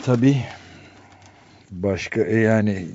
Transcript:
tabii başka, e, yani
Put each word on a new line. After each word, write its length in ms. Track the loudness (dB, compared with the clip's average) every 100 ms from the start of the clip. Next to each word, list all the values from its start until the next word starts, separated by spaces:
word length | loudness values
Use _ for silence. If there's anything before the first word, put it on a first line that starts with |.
tabii 320 | -2 2 4 2 -2 -12 -20 -20 -20 -20 -20 -20 -20 -20 -20 -20 -18
başka, 500 | -6 -4 -4 -4 -2
e, 160 | 0 2
yani 500 | 4 4 2 -2 -8